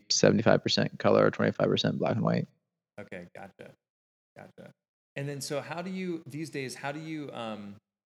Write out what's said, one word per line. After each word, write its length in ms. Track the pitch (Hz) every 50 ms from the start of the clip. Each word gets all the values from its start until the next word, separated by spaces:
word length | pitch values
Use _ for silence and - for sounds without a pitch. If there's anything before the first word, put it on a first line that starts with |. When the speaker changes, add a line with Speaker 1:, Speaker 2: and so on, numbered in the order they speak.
| _ -
Speaker 1:
seventy-five 540 | - - - 101 101 101 - 104 98 98 -
percent 340 | - - - 107 - - -
color 260 | - 104 107 104 107
or 40 | 107
twenty-five 380 | - - 110 107 101 - 101 -
percent 320 | - - - 107 - -
black 160 | - 95 -
and 80 | - -
white. 240 | - - - - - _ _ _ _ _ _ _ _ _ -
Speaker 2:
Okay, 280 | 101 - 101 90 87 90 -
gotcha. 360 | - 98 95 _ - - - - _ _ _ _ _ _ _ _ _ _ _ _
Gotcha. 360 | - - - _ - - - - _ _ _ _ _ _ _ -
And 140 | 143 139 143
then, 100 | 143 139
so 220 | 135 - 151 139
how 220 | 120 131 151 170 175
do 80 | 190
you, 320 | 190 190 185 180 170 156 - 139
these 220 | 131 147 160 139
days, 240 | - 143 135 123 117
how 180 | - - 139
do 80 | 143 156
you, 320 | 156 160 160 151 143 131
um, 440 | - 120 117 113 107 104 104 101 101 101 _ _ _ _ _ _